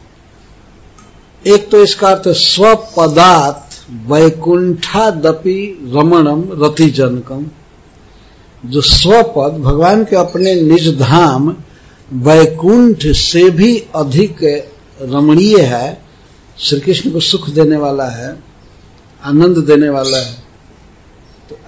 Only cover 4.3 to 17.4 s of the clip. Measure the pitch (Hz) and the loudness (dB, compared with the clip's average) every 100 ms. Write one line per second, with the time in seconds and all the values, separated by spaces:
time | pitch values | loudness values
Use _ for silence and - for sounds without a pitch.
4.3 | 160 165 175 180 165 - - 220 165 160 | 2 -2 0 0 -4 -4 -2 -2 0 -2
5.3 | 160 185 190 202 175 131 139 160 170 147 | -2 -4 -4 -8 -12 -6 0 2 2 2
6.3 | 151 185 165 151 151 160 135 127 123 117 | -2 -6 -4 -4 2 0 2 -2 -4 -10
7.3 | 135 156 - _ _ _ _ - _ - | -12 -12 -16 _ _ _ _ -20 _ -20
8.3 | _ _ _ 120 139 - - 170 226 196 | _ _ _ -8 -4 -2 -2 2 2 2
9.3 | 147 139 160 135 143 175 214 214 185 175 | -2 -4 -4 -2 0 2 2 0 -2 -2
10.3 | 175 190 180 156 170 160 135 127 160 165 | -2 -2 0 2 2 2 -2 2 2 2
11.3 | 131 151 185 - - - _ _ 127 135 | 0 -2 -6 -14 -20 -20 _ _ -4 2
12.3 | 160 160 156 170 240 240 214 151 135 - | 4 4 2 2 4 4 2 0 -2 0
13.3 | 170 185 165 220 233 - 160 143 131 208 | 2 2 4 2 0 -4 -6 -2 0 -2
14.3 | - 156 147 - - _ - 131 139 151 | -2 -2 -2 -8 -20 _ -16 -6 0 2
15.3 | 156 208 208 123 120 135 190 - _ _ | 4 4 4 2 -2 -6 -10 -20 _ _
16.3 | _ _ - - 143 143 180 - 160 - | _ _ -12 -6 -4 -2 -2 -2 -4 -4
17.3 | 190 | -4